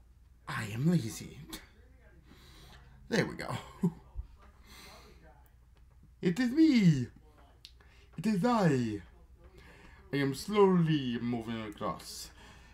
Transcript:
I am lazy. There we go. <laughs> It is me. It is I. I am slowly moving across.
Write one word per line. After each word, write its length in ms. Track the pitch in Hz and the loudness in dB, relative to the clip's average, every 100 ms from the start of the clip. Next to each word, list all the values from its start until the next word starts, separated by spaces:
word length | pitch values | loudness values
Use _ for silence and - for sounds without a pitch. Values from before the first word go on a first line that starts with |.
| - - - - - | -20 -20 -20 -20 -12
I 180 | - 110 | -10 -8
am 160 | 110 151 | -2 0
lazy. 480 | 175 110 - - 120 151 - - - - - - - - - - - - - - - - | 0 0 -8 -14 -16 -16 -18 -20 -20 -20 -20 -20 -20 -20 -20 -20 -20 -20 -20 -20 -20 -4
There 160 | 208 120 | -2 -2
we 100 | 69 | -6
go. 200 | - 123 - - | -10 -10 -12 -6
<laughs> 80 | 175 - - - - - - - - - - - - - - - - - - - - - - - | -4 -4 -12 -14 -14 -20 -20 -20 -20 -20 -20 -20 -20 -20 -20 -20 -20 -20 -20 -20 -20 -20 -20 -6
It 160 | 185 175 | -4 0
is 140 | 247 | 0
me. 560 | 277 320 247 185 143 117 - - - - - - - - - - - | 4 6 6 6 4 -2 -10 -20 -20 -20 -20 -20 -20 -20 -20 -18 -6
It 80 | 185 | -2
is 180 | 202 | 0
I. 580 | 233 233 175 131 113 101 - - - - - - - - - - - | 2 2 4 2 0 -4 -10 -20 -20 -20 -20 -20 -20 -20 -20 -20 -8
I 60 | 139 | -4
am 160 | 139 | -2
slowly 840 | 131 - 208 196 180 160 156 127 117 | -4 -2 4 6 6 4 2 0 -4
moving 400 | 120 120 110 113 | -4 -4 -6 -8
across. 680 | 107 101 104 - - - - - - - - | -8 -6 -6 -6 -12 -16 -16 -20 -20 -20 -20